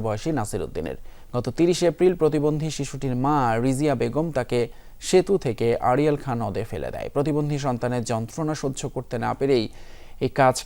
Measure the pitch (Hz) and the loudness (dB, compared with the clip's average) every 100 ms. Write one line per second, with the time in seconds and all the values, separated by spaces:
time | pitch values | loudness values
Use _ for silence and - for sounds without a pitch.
0 | 110 107 156 151 107 101 80 78 78 67 | 0 -2 0 -2 -2 -4 -4 -6 -6 -6
1 | - - - 123 120 120 170 170 175 156 | -12 -16 -8 -4 -2 2 4 4 2 4
2 | 180 175 156 151 147 151 156 - 139 139 | 4 4 2 4 2 0 -2 -4 -6 -4
3 | 135 123 135 147 123 113 127 131 151 127 | -2 0 2 2 2 2 2 2 2 2
4 | 120 135 165 135 123 123 117 - - - | 0 0 -2 -2 0 0 0 -4 -18 -12
5 | - 185 - 190 139 110 117 117 - 127 | 2 4 4 2 0 0 2 2 2 4
6 | 151 143 139 117 107 101 - 85 64 - | 4 2 0 -2 -2 -4 -4 -4 -6 -6
7 | - 143 147 151 147 147 139 120 123 120 | -4 -2 0 0 0 -2 -2 -2 -2 -2
8 | 113 113 113 - 156 151 139 131 139 - | -2 -2 -4 -4 -4 -2 -4 -4 -6 -6
9 | 127 120 113 113 139 131 107 - - - | -6 -4 -2 0 2 2 2 -6 -16 -16
10 | - - 135 - 131 127 | -16 -4 -2 4 4 4